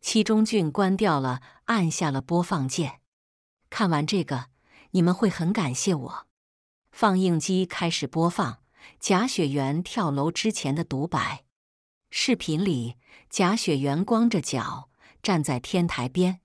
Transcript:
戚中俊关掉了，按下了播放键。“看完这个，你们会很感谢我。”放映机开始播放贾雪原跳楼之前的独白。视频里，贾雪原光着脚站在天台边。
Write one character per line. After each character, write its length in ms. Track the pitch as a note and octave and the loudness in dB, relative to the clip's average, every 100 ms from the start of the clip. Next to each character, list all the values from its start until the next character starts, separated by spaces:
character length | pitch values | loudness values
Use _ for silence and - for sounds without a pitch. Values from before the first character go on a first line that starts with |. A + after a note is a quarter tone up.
戚 220 | - A3 | 0 0
中 200 | G#3 A3 | 4 4
俊 260 | A3 A3 D#3+ | 4 2 0
关 280 | C#3+ F#3+ F#3+ | 0 0 2
掉 240 | G#3+ D3+ | 2 2
了， 200 | C3 B2+ - - - | 0 -4 -8 -20 -2
按 240 | A3+ E3+ | 2 2
下 220 | D3+ D#3+ | 0 -2
了 100 | C3+ | -2
播 220 | C3 E3+ | 0 0
放 240 | F3 F3 C3+ | 0 -2 -2
键。 320 | - D3 - _ _ _ _ _ _ _ | -2 -4 -6 _ _ _ _ _ _ _
“看 180 | - G3+ | -2 0
完 160 | D#3 D3+ | 2 0
这 200 | G3+ E3+ | -2 -2
个， 220 | C3 B2+ _ _ _ - | -6 -8 _ _ _ -4
你 100 | F#3 | 2
们 120 | E3+ | 4
会 160 | F3+ G#3+ | 4 2
很 240 | - E3 | 0 -2
感 200 | A3 D#3 | 0 -2
谢 220 | B2 - E3 | -2 -2 -2
我。” 320 | B2+ - - _ _ _ _ _ _ | -4 -12 -16 _ _ _ _ _ _
放 260 | - A3 F#3 | -2 2 2
映 220 | F#3 E3 | 2 2
机 260 | D3 F#3 F#3 | 0 0 0
开 240 | - E3+ | -2 -4
始 160 | D#3+ C3+ | -2 -4
播 240 | D#3+ E3+ | 0 0
放 320 | - D#3+ A2+ _ _ - _ | 0 -4 -6 _ _ -20 _
贾 260 | - F#3 A3+ | 0 2 2
雪 220 | - D#3 | 0 0
原 340 | C#3 C3+ D3+ | 0 -2 -2
跳 300 | F3 - F3 | -4 -4 -2
楼 180 | C#3 D3 | 0 -2
之 220 | E3+ A3 | -2 -2
前 240 | G#3+ - D3 | -2 -4 -4
的 80 | |
独 240 | D#3+ C3 D#3 | -4 -4 -2
白。 380 | D3+ - - _ _ _ _ _ _ _ | -2 -4 -6 _ _ _ _ _ _ _
视 260 | - - B3 | -4 0 0
频 280 | - D#3 | 0 -2
里， 320 | G3 C#3+ A#2 - _ - _ | 0 -2 -4 -10 _ -20 _
贾 260 | - F3+ A3 | 0 2 2
雪 220 | - C#3+ | 0 0
原 280 | C#3 C#3+ G3 | 0 0 0
光 240 | A3+ A#3+ | 2 2
着 100 | A3 | 2
脚 500 | C#3 C3+ G2+ - - _ - _ | -2 -4 -4 -8 -14 _ -20 _
站 200 | - F#3 | -2 0
在 160 | D3+ B2+ | 0 -4
天 280 | - F#3 F3 | -2 0 0
台 200 | - B2 | -2 -4
边。 340 | C3 F#3 F#3 | 0 0 0